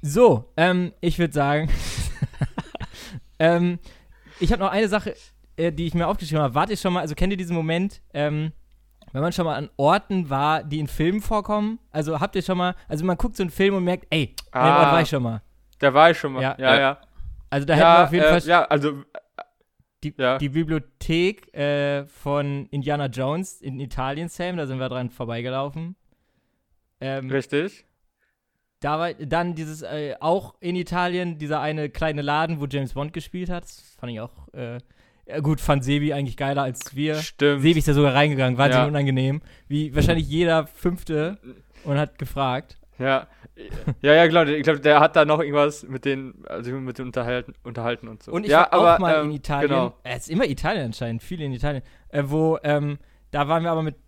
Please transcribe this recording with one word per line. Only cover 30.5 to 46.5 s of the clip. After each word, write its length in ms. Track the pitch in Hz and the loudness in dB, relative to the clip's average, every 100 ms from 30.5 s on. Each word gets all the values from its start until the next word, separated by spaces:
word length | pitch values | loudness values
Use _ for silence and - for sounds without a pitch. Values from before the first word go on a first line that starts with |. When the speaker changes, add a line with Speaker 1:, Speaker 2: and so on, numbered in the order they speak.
| _ | _
Speaker 1:
in 160 | 175 180 | -6 -4
Italien, 640 | 175 175 180 180 180 160 | -4 -2 -2 -2 -4 -6
dieser 200 | 151 151 | -4 -4
eine 280 | 143 156 147 | -2 -4 -6
kleine 320 | - 160 147 | -4 -4 -2
Laden, 400 | 143 147 165 160 | -2 -2 -2 -4
wo 40 | 139 | -4
James 260 | 139 131 | -4 -6
Bond 200 | 135 147 | -6 -8
gespielt 360 | 165 147 180 180 | -8 -10 -10 -6
hat. 140 | 175 | -8
Das 320 | - - _ _ | -8 -20 _ _
fand 120 | 123 | -12
ich 60 | 117 | -10
auch, 260 | 117 - - | -12 -16 -20
äh, 240 | 143 123 120 - _ _ _ - | -14 -12 -12 -16 _ _ _ -12
ja 140 | 156 | -6
gut, 200 | 147 151 | -2 0
fand 220 | - 139 | 2 0
Sebi 280 | 127 143 147 | 2 0 0
eigentlich 240 | 143 139 113 | -2 -4 -4
geiler 260 | 139 139 | -4 -2
als 320 | 135 127 - 135 | -4 -6 -12 -6
wir. 200 | 151 151 | -4 -2
Speaker 2:
Stimmt. 460 | 156 - 147 143 | -6 0 2 4
Speaker 1:
Sebi 180 | 143 165 | 4 4
ist 80 | 143 | 4
da 60 | |
sogar 200 | 143 143 | 4 4
reingegangen, 440 | 131 147 139 131 123 | 4 2 2 0 2
wahnsinnig 260 | 139 127 | 4 4
Speaker 2:
Ja. 40 | 127 | 2
Speaker 1:
unangenehm. 540 | 147 139 131 131 147 - - - | 2 0 0 0 -2 -8 -20 -6
Wie 280 | 147 151 131 | -4 -2 2
wahrscheinlich 320 | 151 165 147 | 2 2 0
jeder 400 | 156 170 160 151 | 0 2 2 0
Fünfte 720 | - 185 175 - 156 156 202 123 127 _ - | -4 -4 -4 -6 -4 -4 -8 -16 -20 _ -18
und 140 | - 143 | -4 -2
hat 220 | 147 - | -2 -6
gefragt. 580 | 135 139 135 127 - - - _ | -10 -4 -2 -4 -8 -20 -20 _
Speaker 2:
Ja. 280 | 131 135 - _ - - - - - - | 0 0 -2 _ -20 -20 -14 -8 -6 -2
Ja, 120 | 139 | 6
ja, 140 | 151 170 | 8 8
klar, 200 | 165 156 | 6 4
ich 160 | 151 | 2
glaub, 180 | 143 147 | 2 2
der 180 | 143 147 | 6 8
hat 160 | 160 160 | 8 6
da 80 | 151 | 4
noch 140 | 156 | 4
irgendwas 440 | 156 147 147 147 | 0 2 2 0
mit 200 | - 131 139 | -12 -6 -4
denen, 400 | 135 135 - | -4 -6 -18
also 240 | - | -12